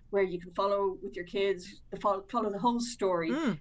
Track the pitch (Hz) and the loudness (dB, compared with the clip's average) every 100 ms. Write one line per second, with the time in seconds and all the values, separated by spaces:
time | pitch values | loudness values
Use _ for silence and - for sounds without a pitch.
0 | - 202 185 175 180 175 196 202 196 190 | -2 0 2 0 -6 -2 2 2 2 -2
1 | 196 185 175 202 196 180 185 - - 196 | -8 -8 -6 0 2 0 -4 -18 -12 -2
2 | 214 190 - 240 214 202 240 240 233 - | 0 0 -2 -2 -2 2 2 2 -2 0
3 | 190 175 165 277 294 165 | 2 2 0 0 0 -2